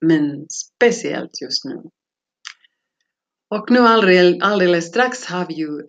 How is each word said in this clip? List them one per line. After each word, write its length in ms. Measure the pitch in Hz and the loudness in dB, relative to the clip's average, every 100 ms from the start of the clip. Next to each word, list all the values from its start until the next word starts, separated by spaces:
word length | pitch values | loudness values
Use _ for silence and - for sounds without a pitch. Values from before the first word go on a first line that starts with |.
men 460 | 160 156 147 143 151 | 2 2 2 -4 -12
speciellt 920 | - - - 240 - 143 143 - - | -14 -16 0 0 0 -4 -8 -10 -14
just 240 | 123 - 131 | -8 -8 -8
nu. 160 | 117 170 _ _ _ _ _ - - _ _ _ _ _ _ _ _ _ | -14 -16 _ _ _ _ _ -20 -20 _ _ _ _ _ _ _ _ _
Och 220 | 208 - | -8 0
nu 80 | 247 | 4
alldeles, 640 | 233 226 196 180 180 175 | 6 4 4 6 4 2
alldeles 460 | 196 208 185 175 165 | 0 0 0 0 -2
strax 380 | 226 254 240 - | -2 -2 -4 -10
har 220 | 180 170 | -8 -8
vi 60 | |
ju, 260 | 156 156 147 | -8 -8 -10